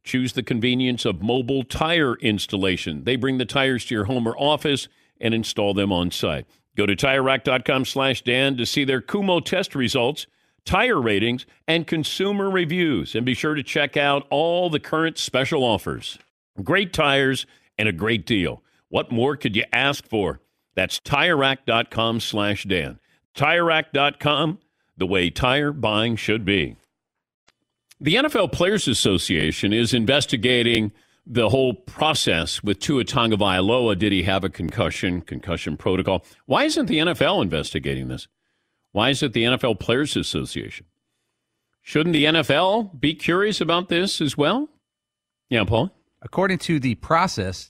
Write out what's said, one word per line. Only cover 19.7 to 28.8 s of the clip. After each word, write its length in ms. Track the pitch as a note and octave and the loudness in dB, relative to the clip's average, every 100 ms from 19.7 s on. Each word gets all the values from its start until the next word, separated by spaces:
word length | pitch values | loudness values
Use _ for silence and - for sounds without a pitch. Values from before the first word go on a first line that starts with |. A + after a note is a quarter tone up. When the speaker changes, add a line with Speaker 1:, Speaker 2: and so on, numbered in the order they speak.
Speaker 1:
ask 340 | A#2 C#3 C#3 - | 0 0 -2 -4
for? 340 | A2 F2+ C#2 _ _ _ | -2 -2 -4 _ _ _
That's 240 | - F#2 - | -4 -2 -4
tire 360 | - C#3+ E3+ D#3 | -2 0 2 2
rack 300 | C3+ C3+ - | 0 0 0
dot 240 | A2+ A#2+ | 0 0
com 280 | - A2+ A#2 | -2 0 -2
slash 460 | - G#2+ G2+ G2+ | -2 -2 0 -2
Dan. 340 | G2 F2+ C#2 A#1+ _ _ _ | -2 -2 -4 -10 _ _ _
Tire 280 | - C#3+ E3+ | -2 0 2
rack 300 | E3+ D#3 - | 2 0 0
dot 260 | C#3 C#3+ - | 0 0 0
com, 400 | D3 C#3+ D#3 F3+ _ _ _ - | 0 0 0 -4 _ _ _ -6
the 100 | F2+ | 0
way 220 | F#2+ F2+ | 2 0
tire 420 | - B2+ C#3 D3 | 0 0 2 0
buying 460 | D3 A2 G#2+ A#2 A2 | -2 0 0 0 0
should 300 | - A2 F#2+ | -2 0 0
be. 300 | G2 C2+ A1 _ _ _ _ _ _ _ _ _ _ _ - | 0 -2 -10 _ _ _ _ _ _ _ _ _ _ _ -4
The 160 | C#3 G#3 | 0 2
N 80 | |
F 100 | D4 | 2
L 140 | B3+ F3+ | 2 0
Players 400 | - F3 G#3 | 2 2 2